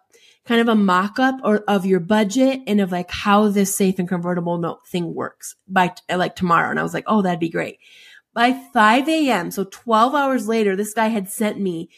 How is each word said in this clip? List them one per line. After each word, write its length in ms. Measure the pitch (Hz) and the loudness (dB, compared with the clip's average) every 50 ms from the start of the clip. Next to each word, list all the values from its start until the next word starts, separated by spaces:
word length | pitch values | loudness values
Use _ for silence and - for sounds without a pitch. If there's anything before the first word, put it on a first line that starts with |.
| _ _ _ _ _ _ _ _ _ | _ _ _ _ _ _ _ _ _
kind 160 | - 233 233 | 0 2 2
of 80 | 233 226 | 4 4
a 80 | 220 | 4
mock-up 640 | 214 202 190 180 180 196 202 - - 262 262 262 262 | 4 4 4 2 2 0 -2 -2 0 0 0 0 -2
or, 220 | - 208 208 208 - | 0 0 0 0 0
of 200 | - 208 196 180 | 0 -2 0 2
your 120 | 196 190 180 | 2 0 0
budget 600 | 165 185 214 214 220 190 202 262 262 262 269 262 - | 2 0 2 2 2 0 2 2 2 2 2 -2 -4
and 140 | - 208 208 | 0 0 0
of, 120 | 196 180 | 0 0
like, 180 | 185 175 180 - | -2 -6 -6 -8
how 380 | - - - 208 202 208 214 208 | -10 -6 0 2 4 4 4 4
this 260 | 196 208 196 190 - | 2 2 0 0 0
safe 240 | - 202 190 190 - | 0 0 2 2 0
and 100 | 175 175 | -4 -4
convertible 500 | 185 170 170 180 180 175 170 170 175 170 | -4 -4 -2 -2 -4 -2 -2 -4 -4 -4
note 280 | 170 160 - - _ | -4 -6 -8 -10 _
thing 280 | - - 180 170 165 160 | -8 -6 -6 -6 -4 -6
works 420 | 131 127 - - _ - - - _ _ | -8 -8 -10 -10 _ -18 -18 -18 _ _
by 220 | - 185 190 180 170 | -2 0 0 0 0
t-, 260 | - - _ - 170 | -2 -8 _ -6 -2
like, 220 | 180 175 - - | -2 -2 -4 -2
tomorrow." 340 | - 185 175 165 160 151 - | -4 0 2 2 2 2 0
And 80 | 147 156 | -2 -4
I 60 | 165 | -4
was 100 | 165 170 | -4 -6
like, 100 | 160 - | -6 -4
"Oh, 160 | - 214 214 | 0 0 0
that'd 180 | 190 180 175 165 | 0 0 -2 -2
be 80 | 170 165 | -4 -4
great." 300 | 170 175 156 - - _ _ - - - - - - - _ _ | -4 -6 -6 -6 -10 _ _ -20 -20 -20 -20 -20 -20 -20 _ _
By 200 | _ 220 233 254 254 262 - - - | _ 0 0 0 0 -2 -8 -4 2
five 340 | 240 214 214 233 269 269 320 | 4 4 6 4 4 2 0
A 220 | 320 320 302 262 | 0 0 2 2
M, 200 | 226 175 170 175 | 0 0 -2 -4
so 140 | 175 202 196 | -6 -6 -8
twelve 500 | 196 - - _ 240 220 214 233 262 302 | -8 -10 -14 _ 0 2 4 4 2 2
hours 320 | 294 277 269 262 247 208 | 0 0 0 -2 -2 -2
later, 300 | 208 226 226 214 202 190 | -2 -2 0 0 0 0
this 160 | 190 208 208 | -2 -4 -4
guy 160 | - 226 220 220 | -2 -2 -2 0
had 220 | 226 240 190 190 | -2 -4 -6 -8
sent 280 | - - 220 214 214 - | -6 -4 -4 -4 -2 -2
me 300 | 196 185 170 160 180 - _ | -4 -4 -4 -6 -10 -12 _